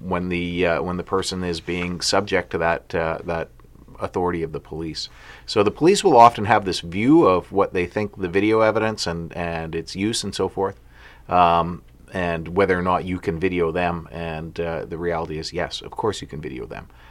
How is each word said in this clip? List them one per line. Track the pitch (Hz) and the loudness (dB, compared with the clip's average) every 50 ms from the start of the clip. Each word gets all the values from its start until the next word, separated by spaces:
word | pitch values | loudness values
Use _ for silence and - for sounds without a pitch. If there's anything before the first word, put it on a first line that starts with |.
| - | -6
when | 92 90 90 90 90 | -4 -4 -2 -2 -2
the, | 90 87 87 87 87 87 87 | -2 -2 -2 -2 -2 0 2
uh, | 85 80 69 | 2 2 0
when | 80 90 90 | -2 -2 -4
the | 90 - | -6 -4
person | - 95 95 90 - 95 92 92 | -2 -2 -2 0 -2 -4 -4 -4
is | 90 85 82 | -4 -4 -4
being | - 87 87 90 90 87 90 80 | -4 -4 -4 -4 -4 -4 -4 -4
subject | - - 101 98 101 - 95 90 87 - | -2 0 0 0 0 2 0 -2 0 -2
to | - 87 | -2 0
that, | 85 85 82 - - - - | 0 0 0 -2 -4 -4 -2
uh, | 85 82 82 78 - - | -2 -2 -2 -4 -4 -4
that | 85 82 82 80 - - - - - - - - - - - | -4 -4 -4 -6 -8 -12 -18 -20 -20 -20 -20 -20 -20 -10 -8
authority | 101 90 - 98 90 90 90 82 | -8 -6 -2 -2 -2 -2 -2 -2
of | 80 78 | -4 -6
the | 76 71 | -8 -10
police. | - - 78 80 82 80 73 - - - - - - - - - - | -10 -12 -10 -8 -8 -8 -8 -10 -10 -12 -14 -18 -20 -20 -20 -16 -12
So | - - 107 101 | -2 2 2 2
the | 104 | 2
police | - - 151 180 202 202 - | 2 4 4 4 4 4 4
will | 185 135 | 6 8
often | 117 117 117 - 113 101 | 10 10 10 8 4 2
have | 110 117 104 98 | 2 2 2 2
this | 92 82 - | 0 -4 -4
view | 87 85 85 101 113 135 156 170 151 | -6 -6 -4 0 4 6 8 8 8
of | 95 92 87 - - | 8 6 4 2 0
what | 95 98 92 - - | 0 0 2 2 0
they | 90 87 | -2 -2
think | - - 107 107 101 - | -2 -2 -4 -4 -4 -4
the | 101 95 | -6 -4
video | 87 85 98 104 107 110 110 | -2 0 2 2 4 4 4
evidence | 110 110 104 113 110 110 107 - - | 4 4 2 2 0 -2 -2 -4 -4
and, | 87 85 85 85 - - | -4 -4 -6 -8 -8 -8
and | 87 87 85 82 80 82 82 80 | -6 -6 -4 -4 -6 -6 -6 -6
its | 82 80 - - | -8 -8 -8 -4
use | 92 101 110 117 - 104 | -2 -2 -2 -2 -2 -4
and | 98 - | -4 -4
so | - 95 92 | -2 -4 -2
forth, | - 98 95 98 - - - - - - - - - - - - | -2 -2 -2 -2 -4 -8 -18 -20 -20 -20 -20 -20 -20 -16 -6 0
um, | 90 90 87 85 85 85 85 87 90 - - - - - - - | 4 4 6 6 4 4 2 0 -4 -10 -12 -20 -20 -20 -14 -8
and | - 92 87 85 82 82 80 85 | -4 -2 -2 -2 -2 -4 -6 -2
whether | 87 98 98 90 92 | 0 2 2 2 2
or | 90 | 2
not | 90 92 90 80 85 | 0 0 0 0 -2
you | 92 92 90 | -4 -6 -4
can | - 98 82 80 | -4 -4 -2 0
video | 95 92 90 87 85 80 | -2 0 0 0 0 0
them. | 82 90 87 87 87 85 80 - | 0 0 0 -2 -2 -4 -8 -10
And, | - 85 82 82 80 80 82 80 - - | -10 -8 -8 -8 -8 -8 -8 -8 -8 -6
uh, | 85 82 82 80 - | -6 -6 -6 -6 -8
the | - 85 | -8 -8
reality | 80 87 85 85 80 82 80 78 | -6 -4 -4 -2 -4 -4 -6 -6
is, | 78 78 - 82 | -8 -8 -6 -6
yes, | 87 80 - - - | -6 -6 -6 -6 -10
of | - - | -12 -12
course | - - - 107 95 - | -8 -4 -2 -2 -2 -4
you | 71 | -8
can | - - 76 | -12 -10 -10
video | 76 67 64 - 57 | -10 -10 -10 -10 -10
them. | 53 - 50 - - - - - - | -12 -12 -14 -16 -18 -20 -20 -20 -20